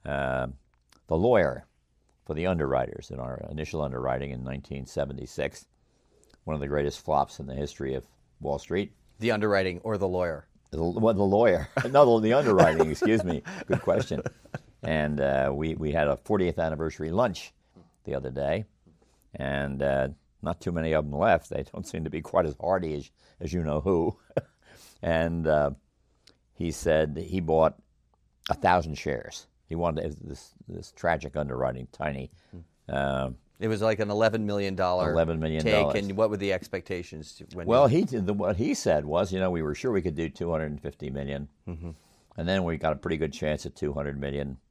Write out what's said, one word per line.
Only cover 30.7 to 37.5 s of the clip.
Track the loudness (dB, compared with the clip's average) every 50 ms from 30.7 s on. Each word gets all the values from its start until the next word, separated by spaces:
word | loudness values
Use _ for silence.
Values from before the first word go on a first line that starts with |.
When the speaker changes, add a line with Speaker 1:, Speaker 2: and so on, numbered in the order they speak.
| -14 -14 -14 -16
Speaker 1:
tragic | _ -4 0 0 0 0 -2 -6 -6
underwriting, | -4 -4 -4 -4 -2 -2 -2 -4 -6 -10 -14
tiny, | -10 -6 -6 -6 -4 -6 -10 -12 -16 -20 _ _
Speaker 2:
Hmm. | -20 -20 -20 _ _ _ _ -4
Speaker 1:
uh, | -2 -2 0 0 0 -2 -2 -4 -6 -10 _ _ _ _
Speaker 2:
It | -4 -4
was | -2 0
like | 0 0 0 0
an | -2 -2
eleven | 0 2 2 2 2 0 -2
million | -2 -2 -2 -2 -2 -2
dollar | 0 0 0 2 2 0 2
Speaker 1:
Eleven | 2 2 2 2 0 -2
million | -2 -2 -2 0 0
dollars. | 2 2 4 2 2 0
Speaker 2:
take, | -2 -2
and | -2 0
what | 0 2 2
were | 2 0
the | 0 0 -2
expectations | -2 -4 -6 -8 -8 -6 -6 -8 -8 -8 -10 -12 -14 -14 -14 -16 -20
to, | -20 -14